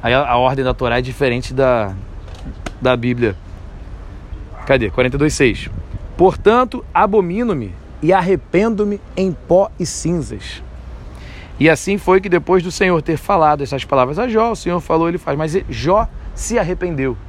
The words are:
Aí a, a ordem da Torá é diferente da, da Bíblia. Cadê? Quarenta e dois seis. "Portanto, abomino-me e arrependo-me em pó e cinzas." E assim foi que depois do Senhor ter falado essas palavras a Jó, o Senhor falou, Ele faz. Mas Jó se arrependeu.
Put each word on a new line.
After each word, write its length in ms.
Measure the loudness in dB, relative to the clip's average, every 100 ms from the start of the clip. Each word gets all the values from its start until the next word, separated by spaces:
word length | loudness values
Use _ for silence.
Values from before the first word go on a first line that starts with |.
Aí 120 | 2
a, 140 | 2 4
a 100 | 4
ordem 260 | 2 2
da 100 | 0
Torá 260 | 0 0 0
é 20 |
diferente 520 | -2 0 0 0 -2
da, 400 | 0 2 2 0 -6 -10 -14 -14 -12 -12 -10 -12 -2
da 140 | 0 2
Bíblia. 400 | 0 0 0 -2 -12 -16 -14 -14 -14 -14 -14 -14 -12 -12 -12 -12 2
Cadê? 240 | 2 2
Quarenta 260 | 0 0 2
e 40 |
dois 140 | 0
seis. 360 | 4 2 2 -6 -10 -10 -12 -10 4
"Portanto, 640 | 4 6 4 4 2 -2 -2
abomino-me 800 | 2 4 4 2 0 -2 -2 -4 -10 -16 -4
e 100 | 2
arrependo-me 880 | 2 4 0 2 2 2 2 -2 -2 -6 -2
em 160 | -2
pó 380 | -2 2 4 4 -2
e 60 | -6
cinzas." 800 | -4 -2 -2 -2 -8 -10 -12 -14 -14 -14 -14 -14 -16 -16 -16 -16 2
E 100 | 4
assim 280 | 4 2 -2
foi 220 | 4 4
que 80 | 4
depois 360 | 0 4 2
do 80 | 2
Senhor 300 | 0 2 2
ter 160 | 0 -4
falado 460 | 0 4 4 4
essas 220 | 0 -6 0
palavras 340 | 2 2 0
a 80 | 0
Jó, 240 | 2 0
o 40 | -2
Senhor 240 | -2 -4
falou, 260 | 0 0 2
Ele 100 | -2
faz. 200 | -4 -2
Mas 200 | 0 -2 -4
Jó 380 | -4 2 2 2 -6 -12
se 260 | -10 -2 0
arrependeu. 580 | 0 -2 -4 -2 -2 -4